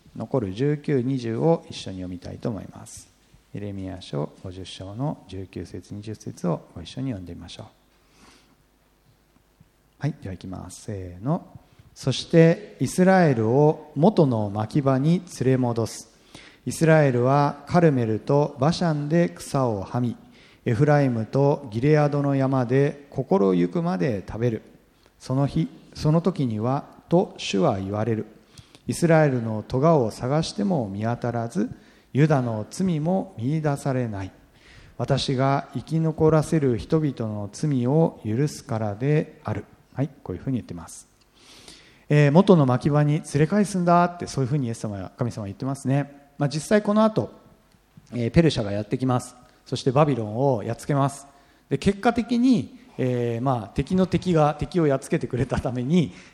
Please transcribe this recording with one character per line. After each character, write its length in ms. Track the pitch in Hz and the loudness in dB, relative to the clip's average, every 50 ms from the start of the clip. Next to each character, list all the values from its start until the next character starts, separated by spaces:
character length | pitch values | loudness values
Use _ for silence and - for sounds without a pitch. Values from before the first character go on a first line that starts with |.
| _ - - | _ -18 -14
残 240 | 113 113 - - 131 | -12 -8 -4 -2 -2
る 140 | 110 95 92 | -2 -4 -4
十 240 | 107 135 147 151 147 | -2 -2 -2 -2 -2
九、 240 | 143 - 147 127 | -2 -2 -2 0
二 180 | 117 131 139 127 | 0 -2 -4 -4
十 180 | 117 113 113 120 | -4 -6 -4 0
を 260 | 139 160 165 160 - - | 0 2 0 0 -2 -8
一 60 | - | -16
緒 160 | - - - | -14 -12 -12
に 60 | 95 92 | -10 -10
読 100 | 92 90 | -10 -10
み 80 | 90 87 | -10 -12
た 140 | - 92 | -12 -14
い 60 | 95 - | -12 -8
と 120 | - 127 | -6 -6
思 100 | 110 92 | -6 -6
い 60 | 92 92 | -10 -14
ま 160 | - 104 107 - | -16 -18 -20 -20
す。 200 | - - - - _ _ _ _ _ _ _ _ - | -20 -20 -20 -20 _ _ _ _ _ _ _ _ -12
エ 60 | 104 | -10
レ 140 | 101 104 98 | -10 -10 -10
ミ 120 | 98 95 | -8 -10
ヤ 160 | 92 92 92 | -10 -10 -12
書 300 | - - - 143 147 - - - - | -12 -8 -6 -6 -6 -6 -8 -14 -16
五 80 | 95 | -16
十 140 | 90 92 90 | -14 -14 -14
章 300 | - - - 95 95 101 | -16 -14 -14 -14 -12 -8
の 280 | 113 139 151 - - - - | -6 -6 -6 -6 -8 -12 -14
十 180 | - 95 95 - | -14 -12 -12 -12
九 200 | - 98 87 - | -12 -12 -12 -12
節、 260 | - 98 - - 101 | -12 -16 -14 -14 -14
二 80 | 104 | -14
十 140 | 104 110 104 | -12 -12 -14
節 320 | - - 117 113 - - 175 | -12 -14 -14 -12 -6 -4 -4
を 200 | 156 - - - - | -4 -4 -6 -12 -18
ご 80 | - | -18
一 80 | - - | -16 -14
緒 120 | - 131 | -10 -8
に 100 | 131 135 | -8 -8
読 100 | 113 92 | -8 -8
ん 60 | 90 82 | -10 -12
で 80 | 85 | -14
み 60 | - | -14
ま 80 | - - | -16 -16
し 100 | - - | -16 -18
ょ 40 | 107 | -18
う。 20 | - _ _ _ _ _ _ _ _ _ _ - - - _ _ _ _ _ _ _ _ _ _ _ _ _ _ _ _ _ _ _ _ _ _ _ _ _ _ _ _ _ _ _ _ _ | -20 _ _ _ _ _ _ _ _ _ _ -20 -20 -20 _ _ _ _ _ _ _ _ _ _ _ _ _ _ _ _ _ _ _ _ _ _ _ _ _ _ _ _ _ _ _ _ _
は 80 | - 147 | -6 -6
い、 80 | - - | -4 -6
で 100 | - 98 | -10 -12
は 40 | 92 | -12
行 80 | - | -12
き 60 | - 95 | -12 -12
ま 240 | 92 90 90 92 | -12 -12 -14 -14
す。 100 | - - | -16 -16
せ 360 | - - 101 95 92 90 87 90 | -12 -10 -10 -10 -10 -12 -12 -8
ー 20 | 104 | -4
の。 220 | 135 165 - - - - - - _ _ - _ _ _ | -2 -2 -2 -4 -8 -18 -20 -20 _ _ -20 _ _ _
「そ 180 | - - 135 | -6 -4 -2
し 140 | 123 - - | -2 -2 -2
て 500 | - - 165 165 165 170 - - - - - | 4 6 8 8 8 6 2 -2 -10 -8 -6
イ 80 | 139 120 | -4 -2
ス 180 | - - 180 | 0 2 4
ラ 200 | 185 190 185 175 | 4 6 6 6
エ 100 | 151 131 | 4 4
ル 140 | 113 110 110 | 2 2 2
を 420 | 123 139 151 151 156 156 - - - | 4 4 4 4 4 2 -4 -10 0
元 300 | 139 151 208 208 - 165 | 2 4 4 6 4 4
の 240 | 131 120 110 104 104 | 4 2 0 -2 -2
牧 320 | 101 107 107 - - 151 | -2 -4 -4 -2 0 0
場 160 | 131 135 135 131 | 2 2 2 2
に 240 | 139 160 170 185 180 - - - | 2 2 2 2 0 -6 -8 -2
連 120 | 120 127 | 0 2
れ 60 | 131 127 | 2 2
戻 280 | 127 120 117 117 110 | 2 0 0 0 -2
す。 240 | - - - - - _ _ _ _ - - - - - _ _ | -4 -6 -10 -18 -20 _ _ _ _ -20 -20 -20 -20 -20 _ _
イ 60 | 123 | -10
ス 160 | 113 - 165 156 | -4 0 4 4
ラ 160 | 160 156 147 | 6 6 6
エ 80 | 139 | 4
ル 120 | 123 120 120 | 4 2 2
は 400 | 127 139 147 143 143 - - - - | 4 4 4 4 2 0 -4 -6 -2
カ 140 | - 175 | 2 4
ル 100 | 170 160 | 4 6
メ 120 | 139 127 120 | 4 4 2
ル 160 | 110 110 104 | 0 0 -2
と 380 | - - 143 143 147 - - - | 0 2 2 2 2 0 0 0
バ 140 | 131 160 175 | 0 0 0
シ 100 | - 185 | 0 0
ャ 100 | 165 156 | -2 -2
ン 160 | 147 147 147 | -2 -2 0
で 200 | 165 170 170 175 | 2 2 2 0
草 380 | - - - - - 139 131 120 | -2 -8 -10 -6 -2 0 0 0
を 160 | 107 98 92 | 0 -2 -4
は 180 | - - 123 | -6 -4 -2
み、 160 | 123 120 - - - - - - - - - _ _ | -2 -2 -4 -6 -12 -20 -20 -20 -20 -20 -20 _ _
エ 80 | 131 117 | -2 -2
フ 140 | 104 147 147 | 0 2 2
ラ 160 | 147 147 143 | 2 2 2
イ 60 | 131 | 0
ム 180 | 120 113 110 - | 0 -2 -4 -2
と 420 | - 135 139 143 147 - - 120 | 0 2 2 2 2 0 -4 -8
ギ 100 | 101 113 | -6 -2
レ 180 | 123 147 151 151 | 0 2 4 4
ア 100 | 147 143 | 2 2
ド 140 | 143 143 143 | 0 -2 -2
の 120 | 143 139 | 0 0
山 300 | 135 131 131 135 131 123 | 0 0 0 0 0 0
で 400 | 113 127 139 139 147 - - - - | 2 2 2 2 0 -2 -6 -14 -12
心 420 | - 135 131 - 190 196 202 196 185 | -8 -8 -2 0 0 2 4 2 2
ゆ 160 | 175 175 175 | 2 0 0
く 140 | 175 180 165 | 0 -2 -2
ま 160 | 170 185 185 | -2 -2 -2
で 240 | 175 143 107 95 85 | -2 -2 -2 -4 -6
食 140 | - - 107 | -10 -6 -4
べ 100 | 120 123 | -2 -2
る。 140 | 110 - - - - _ _ _ _ _ _ _ _ _ | -2 -4 -6 -14 -20 _ _ _ _ _ _ _ _ _
そ 160 | - - 131 | -8 -4 -2
の 120 | 135 143 135 | 0 0 0
日、 220 | - 160 165 - - - - - - | 0 -2 -2 -4 -6 -12 -20 -20 -10
そ 180 | - - 156 | -4 0 2
の 80 | 151 170 | 2 2
時 260 | 165 190 165 - 139 | 2 0 -2 -2 -2
に 140 | 120 107 104 | -2 -2 -2
は、 240 | 110 123 135 143 - - - - - - | -2 -2 -2 -4 -6 -10 -16 -20 -4 0
と 260 | 165 175 196 - - - | 2 2 2 0 -4 -10
主 220 | - - - 196 | -8 -4 -2 0
は 200 | 180 147 107 95 | 2 2 2 0
言 120 | 98 95 | -2 -4
わ 120 | 101 104 110 | -4 -2 -2
れ 100 | 117 110 | 0 -2
る。 120 | 107 - - - - _ _ _ - - _ - - _ 123 | -2 -4 -6 -12 -20 _ _ _ -20 -20 _ -20 -12 _ -8
イ 60 | 120 | -2
ス 140 | - 175 160 | 0 2 4
ラ 160 | 165 156 156 | 6 6 6
エ 60 | 147 | 4
ル 120 | 127 123 | 2 0
の 220 | 113 113 110 107 101 | -2 -4 -4 -6 -6
咎 320 | - - 131 139 170 165 147 | -4 -2 2 4 4 4 4
を 140 | 117 104 | 2 0
探 320 | - - 131 127 143 156 156 | -2 -4 -4 -2 -2 -2 -2
し 80 | - | -2
て 140 | - - 202 | -4 -4 -2
も 240 | 202 180 151 113 98 | -2 0 -2 -2 -4
見 140 | 98 101 107 | -4 -4 -4
当 120 | 113 120 | -4 -4
た 160 | - - 120 | -2 -4 -4
ら 160 | 117 117 113 117 | -4 -4 -6 -6
ず、 220 | - 180 220 262 - - - - _ _ _ _ | -4 -4 -4 -4 -6 -12 -20 -20 _ _ _ _
ユ 160 | - 127 151 151 | 2 2 4 4
ダ 140 | 156 131 | 4 2
の 260 | 123 120 113 107 107 - | 0 0 -4 -6 -8 -8
罪 300 | - - 190 185 170 147 | -6 -4 -2 -2 -2 -2
も 340 | 151 170 190 190 - - - 113 | 0 0 -2 -2 -2 -6 -8 -8
見 240 | 110 131 156 160 | -4 -4 -2 -2
出 160 | 151 151 143 135 | -2 -2 -2 -2
さ 160 | - 147 131 | -2 -2 -2
れ 160 | 127 123 113 | -2 -2 -4
な 160 | 107 95 95 | -6 -8 -10
い。 80 | 92 - - - _ _ _ _ - - - - - - - | -10 -12 -18 -20 _ _ _ _ -20 -20 -20 -20 -16 -10 -6
私 380 | 120 - 139 127 - - 139 123 | -2 0 0 0 0 -2 0 0
が 320 | 135 139 139 139 - - - | 2 2 0 0 -2 -6 -10
生 60 | 127 - | -10 -8
き 160 | - 156 160 | -4 -2 -2
残 280 | 160 160 156 - 160 156 | 0 -2 0 2 2 4
ら 140 | 160 156 143 | 4 4 2
せ 160 | - 170 160 | 2 0 0
る 180 | 143 131 120 101 | 2 2 0 0
人 220 | - - 160 160 | -2 0 0 0
々 340 | 156 143 131 - 117 110 107 | 0 0 -2 -4 -4 -6 -4
の 160 | 104 101 101 - | -6 -8 -8 -8
罪 340 | - - 151 139 123 120 123 | -6 -2 0 0 0 2 2
を 320 | 143 160 160 - - - - | 4 4 4 2 0 -4 -6
許 240 | 107 107 123 151 147 | -4 -2 0 0 -2
す 160 | - - - | -4 -8 -8
か 140 | - 113 110 | -6 -4 -4
ら 160 | 110 104 101 | -2 -4 -4
で 440 | 104 127 143 151 156 160 - - - - | -2 0 2 2 2 0 -2 -6 -10 -8
あ 80 | 107 110 | -6 -6
る。」 100 | 104 - - - _ _ _ - | -6 -8 -10 -16 _ _ _ -6
は 80 | - 139 | -4 -4
い、 60 | 147 - - - | -4 -6 -10 -12
こ 100 | - 92 | -10 -10
う 20 | |
い 40 | 87 | -8
う 20 | |
ふ 60 | - 135 | -6 -4
う 40 | |
に 60 | 131 110 | -4 -4
言 60 | - | -6
っ 20 | |
て 80 | - 87 | -8 -12
ま 160 | 85 82 - | -14 -14 -16
す。 180 | - - - _ _ _ _ _ _ _ _ - - - - - - - - - _ _ _ - | -18 -20 -20 _ _ _ _ _ _ _ _ -20 -20 -20 -20 -20 -20 -20 -20 -20 _ _ _ 2
え 180 | 151 147 147 143 | 4 6 6 6
ー、 40 | 143 | 6
「元 240 | 175 202 - 185 160 | 6 8 8 8 6
の 80 | 139 | 6
牧 240 | 127 123 123 - 151 | 4 2 2 2 2
場 140 | 143 147 147 | 2 2 2
に 180 | 147 147 170 | 2 0 0
連 20 | - - - | -2 -2 0
れ 120 | 143 156 151 | 0 0 2
返 160 | 202 214 202 | 2 0 0
す 140 | 202 202 185 | 0 0 0
ん 80 | 175 | 2
だ」 180 | 175 170 175 175 | 4 6 6 4
っ 120 | 175 175 - | 2 0 -4
て、 100 | - - | -10 -8
そ 140 | - 135 | -4 -4
う 20 | 135 | -2
い 40 | 113 | 0
う 20 | |
ふ 40 | 147 | 0
う 40 | 151 | -2
に 100 | 131 117 | -2 -2
イ 40 | |
エ 20 | 113 | -4
ス 60 | - | -6
様 180 | - 110 101 95 | -8 -8 -8 -8
や 140 | 92 - - - | -10 -10 -8 -6
神 140 | 127 117 | -6 -4
様 120 | - 117 104 | -4 -6 -8
は 40 | 98 | -10
言 60 | 95 | -8
っ 40 | - | -8
て 60 | 127 | -6
ま 100 | 131 139 | -6 -6
す 120 | 135 - 123 | -4 -2 0
ね。 440 | 135 143 139 - - - - _ _ - | 0 0 0 -4 -8 -16 -20 _ _ -4
ま 100 | 143 143 | -4 -2
あ、 20 | |
実 180 | 131 156 - - | -2 -4 -2 0
際 140 | 220 208 | 2 2
こ 120 | 208 202 208 | 2 2 2
の 120 | 214 220 | 4 4
後、 260 | 214 220 - 104 - - - - _ _ _ _ _ _ _ _ _ _ - - _ | 4 2 0 -2 -2 -6 -16 -20 _ _ _ _ _ _ _ _ _ _ -20 -18 _
え 160 | - 123 117 117 | -6 -4 -4 2
ー、 40 | |
ペ 100 | - 170 | 4 4
ル 100 | 170 151 | 4 4
シ 80 | - 135 | 2 0
ャ 40 | 110 | -2
が 100 | 98 101 | -4 -4
や 80 | 104 | -4
っ 40 | 104 | -4
て 120 | - 127 123 | -4 -4 -2
き 80 | 131 | 0
ま 160 | 131 123 123 | 0 0 0
す。 140 | 120 - - - - - _ _ _ | -2 -6 -12 -20 -20 -20 _ _ _
そ 120 | - 135 - | -8 -8 -4
し 60 | - | -2
て 80 | 139 | 0
バ 120 | 120 143 156 | 2 4 4
ビ 120 | 147 135 | 4 2
ロ 100 | 117 110 | 0 -4
ン 100 | 104 107 | -4 -4
を 280 | 117 139 143 127 104 104 | -2 0 0 0 0 -2
や 100 | 110 117 | -4 -6
っ 40 | - | -6
つ 80 | - | -4
け 80 | - 147 | -2 0
ま 140 | 139 135 135 | 0 0 0
す。 160 | - - - - - _ _ _ _ _ _ - | -2 -6 -12 -20 -20 _ _ _ _ _ _ -4
で、 80 | 139 135 | -4 -2
結 240 | - 196 202 196 | 0 0 0 0
果 100 | - 214 | 0 0
的 260 | 220 247 226 - 247 233 | 0 0 -2 -2 0 2
に、 460 | 240 269 247 175 - - - - - - - - | 4 4 4 2 0 -2 -10 -20 -20 -16 -8 -4
え 420 | 131 127 123 120 120 120 117 117 | -2 -2 0 0 -2 -2 -2 -2
ー、 20 | |
ま 240 | 123 139 127 117 98 | 0 0 -2 -2 -4
あ、 20 | - | -6
敵 260 | - - 139 - 185 | -6 -6 -4 0 0
の 100 | 185 185 | 0 2
敵 280 | 175 - 170 - 185 175 | 2 0 -2 0 2 2
が 200 | 156 151 147 151 | 4 4 4 2
敵 260 | - 139 - - 180 | -2 -6 -4 -2 0
を 60 | 160 | 2
や 120 | 143 135 131 | 2 2 0
っ 20 | |
つ 100 | - - | -2 -2
け 80 | 180 147 | -4 -4
て 80 | 123 | -4
く 100 | 113 - | -4 -4
れ 120 | 120 131 - | -4 -2 -2
た 120 | 127 - | -2 -2
た 120 | - 139 | -2 -4
め 120 | 120 127 120 | -4 -4 -2
に、 300 | 131 170 185 143 - - - - - | 0 2 2 2 0 -4 -10 -20 -20